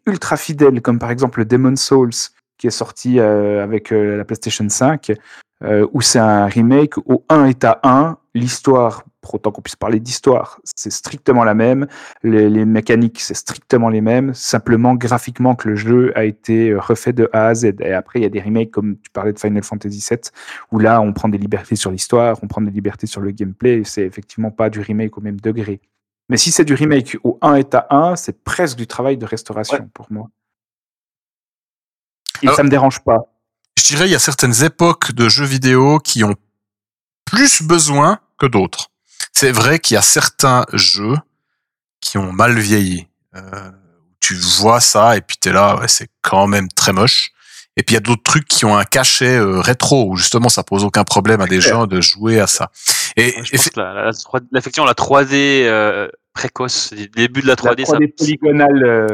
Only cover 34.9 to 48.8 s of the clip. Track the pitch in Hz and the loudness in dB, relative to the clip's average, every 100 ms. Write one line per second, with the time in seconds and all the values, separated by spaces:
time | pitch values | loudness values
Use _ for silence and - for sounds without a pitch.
34.9 | 160 - 120 113 120 139 135 131 127 139 | 2 -2 0 2 2 0 0 2 4 4
35.9 | 151 - 117 104 98 _ _ _ _ _ | 2 0 0 0 -2 _ _ _ _ _
36.9 | _ _ _ - 220 277 - 156 170 147 | _ _ _ -6 0 2 2 2 0 2
37.9 | 143 156 214 _ - 135 113 90 - - | 2 2 0 _ -4 -2 0 -2 -6 -14
38.9 | _ _ - - - 131 117 117 160 - | _ _ -16 -8 -2 0 2 2 0 0
39.9 | 107 - 151 - - 139 123 - - - | 2 2 2 0 0 2 2 0 0 0
40.9 | 101 107 147 - _ _ _ _ _ _ | 0 -2 -4 -4 _ _ _ _ _ _
41.9 | _ - 101 92 92 117 117 104 107 95 | _ -8 -6 -4 0 2 2 0 0 0
42.9 | 90 87 _ _ 95 95 98 95 95 85 | -4 -10 _ _ -20 -16 -16 -16 -20 _
43.9 | _ _ _ - 90 87 92 107 120 - | _ _ _ -6 -4 -2 2 2 4 2
44.9 | 107 113 104 - - 92 92 101 - 120 | 4 4 2 -2 -6 0 2 2 2 -2
45.9 | - - _ - 98 101 101 92 - - | -4 -4 _ -2 0 2 0 -2 -2 0
46.9 | 95 123 - - _ _ - - - - | 2 2 0 -4 _ _ -20 -10 -6 0
47.9 | - 117 117 - 156 - - 110 104 | 0 0 -2 0 -2 0 0 2 2